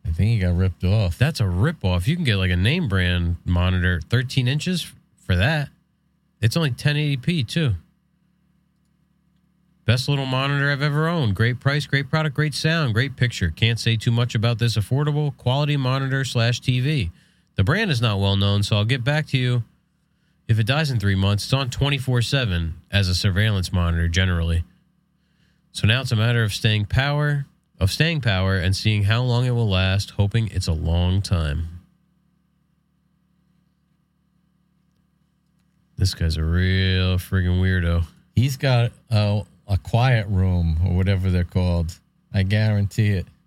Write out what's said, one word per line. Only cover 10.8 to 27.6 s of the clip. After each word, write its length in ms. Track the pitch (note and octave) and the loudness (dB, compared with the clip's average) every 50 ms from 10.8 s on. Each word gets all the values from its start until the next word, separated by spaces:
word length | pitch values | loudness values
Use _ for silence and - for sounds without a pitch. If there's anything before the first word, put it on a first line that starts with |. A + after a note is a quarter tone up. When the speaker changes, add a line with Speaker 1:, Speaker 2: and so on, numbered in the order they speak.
Speaker 2:
ever 260 | C#3+ D3+ C#3+ D3+ D#3 E3 | -2 -2 0 0 -2 0
owned. 260 | F3 E3+ C3+ G#2 F#2+ | 0 0 0 0 0
Great 240 | - A2+ A#2+ B2+ B2 | 0 0 0 0 -2
price, 280 | - C#3 C#3 D3 C#3+ | -2 -2 0 0 -2
great 220 | - - C#3 C#3 - | -2 -2 -2 -2 0
product, 280 | - D#3 D#3 D3+ B2+ | -2 -2 -2 -2 -2
great 180 | - D3+ D3+ - | -2 -2 -2 -2
sound, 400 | - - D#3+ E3 E3+ D#3 A#2+ G2+ | -2 0 0 0 2 0 0 0
great 220 | A2 C3 C#3 C3+ | 0 -2 -2 0
picture. 340 | - C3 A#2 - - F#2 E2+ | -2 -2 -2 0 -2 -2 -2
Can't 280 | D#2+ - A2 A2+ A#2 A2+ | 0 0 0 0 0 0
say 180 | - A#2 A2+ | 0 -2 -2
too 160 | A2 - B2 | 0 0 0
much 240 | A#2 A#2 B2 B2 - | 0 0 0 0 -2
about 220 | A#2 G#2 A#2+ A#2+ G#2+ | 0 0 0 0 0
this 180 | A#2+ A#2 G#2+ | -2 0 0
affordable 600 | A2 G2 - B2+ C#3 D3+ D3+ D3 D3 D3+ C#3+ - | -2 -2 0 0 0 0 0 0 0 -2 -4 -6
quality 400 | - - B2 B2+ C#3+ D3 C#3+ D3 | -4 -2 0 0 0 0 0 0
monitor 480 | C#3+ C3 B2+ B2+ C3+ C3+ C3 C3+ C3+ C3+ | 0 0 0 0 0 -2 -2 -2 -2 -2
slash 360 | - - B2 A2+ A#2 A#2+ - | -2 0 0 2 2 0 -2
T 200 | - - B2+ B2+ | -2 -2 -2 0
V. 300 | B2 C#3+ D#3+ C#3 F#2+ E2 - _ _ _ _ _ _ _ _ | 0 0 0 -2 -2 -4 -6 _ _ _ _ _ _ _ _
The 80 | - F#2+ | 0 2
brand 260 | F2+ D#3 G#3 A3+ G3 | 2 2 2 2 0
is 100 | C#3 A2+ | 0 0
not 180 | A#2+ A2+ G#2 G2 | 0 0 0 2
well 180 | G2 G2 G2 | 2 0 2
known, 260 | G2 G2+ G2+ G2+ G2+ | 2 2 2 2 0
so 140 | G2+ - A2 | 0 0 0
I'll 80 | G#2 G#2 | 0 2
get 200 | A2 C3+ C3 A2+ | 0 -2 -2 0
back 220 | C#3+ D3 D#3 D#3 - | -2 -2 -2 -2 -2
to 100 | - C3 | -2 -2
you 240 | B2+ B2 B2 A#2+ A2+ _ _ _ _ _ _ _ _ _ _ _ _ _ _ _ _ - | 0 0 0 -2 -4 _ _ _ _ _ _ _ _ _ _ _ _ _ _ _ _ 0
if 100 | A#2 A2 | 0 2
it 80 | A2+ | 2
dies 240 | G2+ C3 D3+ E3 C#3 | 2 2 0 0 0
in 80 | B2+ A2 | -2 0
three 160 | G2 G2+ G2 | 0 2 2
months. 300 | G2 G2 G2 G2+ G#2 - | 2 2 2 0 0 -2
It's 80 | - | -2
on 180 | - C#3 C#3 B2 | -2 -2 -2 -4
twenty-four 520 | - - C3+ C#3+ C#3+ C3 A#2+ - B2 A#2+ | -2 -2 0 0 0 -2 -2 0 0 0
seven 520 | A2+ - - C#3 B2+ G#2 F2+ E2+ E2 D#2+ D#2+ - - _ | 0 0 0 0 0 0 0 -2 -2 -4 -6 -10 -12 _
as 180 | - G2+ G2 F2+ | 0 0 2 2
a 60 | F2+ | 0
surveillance 580 | - - G#2 F2 F#2+ G#2+ A2 G#2 F#2+ F2 - | 2 0 2 2 2 2 2 0 0 -2 -2
monitor 360 | - F2+ F2 E2+ E2 E2+ E2+ E2 | 0 0 0 2 2 0 0 0
generally. 560 | E2+ F#2 F#2+ F#2 F2 E2+ E2 E2+ E2+ E2+ E2 - _ _ _ _ _ _ _ _ _ _ _ _ _ _ _ _ _ _ _ _ | 2 2 2 2 2 0 0 0 0 -2 -2 -4 _ _ _ _ _ _ _ _ _ _ _ _ _ _ _ _ _ _ _ _
So 140 | _ - - | _ -2 0
now 140 | G2+ A2+ C3 | 0 0 0
it's 100 | C3 B2+ | 0 -2
a 60 | A#2+ | 0
matter 260 | G#2+ A2 A#2+ A#2+ A#2 | 0 0 2 2 0
of 100 | A2+ G2+ | 0 -2
staying 340 | - - - A2 G#2+ G#2+ G2+ | -4 -2 -2 0 0 0 -2
power, 600 | - - C3 C3+ C#3+ D3 D3 D3 D3 C#3+ C#3+ C#3 - _ _ | -2 -2 -2 0 0 -2 -2 0 0 -2 -2 -4 -8 _ _